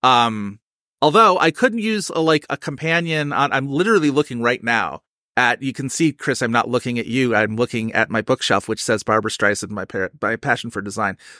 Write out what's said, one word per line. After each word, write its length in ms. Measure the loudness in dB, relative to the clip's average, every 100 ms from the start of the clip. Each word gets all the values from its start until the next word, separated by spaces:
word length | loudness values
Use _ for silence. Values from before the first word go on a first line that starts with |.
Um, 560 | 4 4 4 0 -8 -10 _ _ _ 0
although 380 | 2 6 6 6
I 120 | 2
couldn't 260 | 2 0 0
use 320 | -2 -2 -2
a, 100 | 0
like, 240 | 2 2 0
a 60 | -8
companion 760 | -6 -6 -2 -2 0 -2 -2
on, 200 | 0 0
I'm 160 | 0 -2
literally 420 | -2 2 2 4
looking 320 | 2 -2 -2
right 200 | 0 0
now 400 | 0 0 -2 -8 _ _ _ 0
at, 260 | 2 2
you 100 | -4
can 160 | -6 -6
see, 240 | 0 0
Chris, 300 | 0 -4 -2
I'm 80 | 0
not 160 | 0 0
looking 300 | -2 -2 -6
at 80 | -2
you. 280 | 0 2
I'm 200 | 2 0 0
looking 360 | -2 -2 -4
at 180 | -2 -2
my 100 | -2
bookshelf, 480 | 0 -2 0 0 0
which 140 | -6
says 220 | -2 -2
Barbra 260 | 2 0 0
Streisand, 400 | 0 0 0 -4
My 140 | -8
Pa-, 240 | -8 -6 -6 -4
My 140 | -4 -4
Passion 320 | -2 -2 -2
for 120 | -8
Design. 340 | -8 -4 -4 -4 -16